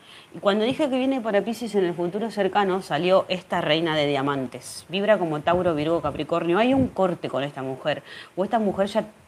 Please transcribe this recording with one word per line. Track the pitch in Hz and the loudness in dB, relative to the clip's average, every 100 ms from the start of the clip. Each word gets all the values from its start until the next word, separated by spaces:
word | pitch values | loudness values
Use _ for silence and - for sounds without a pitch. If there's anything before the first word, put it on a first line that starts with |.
| - - - 170 | -20 -20 -18 -2
Y | |
cuando | 196 208 220 | 0 2 0
dije | 262 294 | 0 0
que | 254 | 0
viene | 262 269 | 0 0
para | 220 202 | 0 0
Piscis | 196 220 226 202 | 0 -4 -2 0
en | 175 | 0
el | |
futuro | 170 175 202 226 | 0 -2 -2 -4
cercano, | 208 190 202 196 185 | 0 0 2 2 0
salió | 185 147 180 190 - | -2 -2 4 4 2
esta | 180 - 180 | -4 -4 -2
reina | 160 156 165 156 | 2 2 2 2
de | 143 | 2
diamantes. | 139 139 139 123 123 - - - | 2 0 -2 -4 -8 -14 -16 -8
Vibra | 185 208 202 | 0 2 4
como | 170 151 | 2 0
Tauro, | 170 180 180 151 | 2 2 2 0
Virgo, | 156 165 | 0 0
Capricornio. | 147 135 147 170 165 185 | -2 -4 -2 -2 2 2
Hay | 247 | 4
un | 269 254 | 2 0
corte | - 185 165 143 | 0 0 0 -4
con | 131 | -4
esta | 143 139 | -4 -6
mujer. | 131 131 156 139 - - - - | -8 -4 -4 -4 -8 -18 -8 -4
O | |
esta | 196 233 | 0 0
mujer | 202 - 196 | 0 0 0
ya | 220 214 - | -2 -4 -10